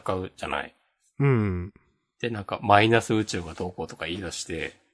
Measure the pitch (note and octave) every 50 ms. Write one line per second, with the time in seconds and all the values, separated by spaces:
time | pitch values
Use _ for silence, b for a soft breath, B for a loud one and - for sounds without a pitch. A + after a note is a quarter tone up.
0 | - - G2 F#2 F#2 F#2 - - - D2+ C#2+ C#2+ C#2+ - - _ _ _ _ _
1 | _ _ _ - C#3 C#3+ C3 A#2 G#2+ G2+ F#2 F2+ F2 G2 - _ _ _ _ _
2 | _ _ _ _ - A#2+ A2+ G#2+ G2 - G#2+ - - A2 G2+ G2+ G#2+ A2 A#2 A#2
3 | G#2+ - A2+ G#2+ G#2+ - - G2 E2+ E2 D#2 - F#2 F2+ - - E2 D#2+ - -
4 | - D#2+ F2 G2 G2 E2+ - - - - F2 D#2+ D2+ - - _ _ _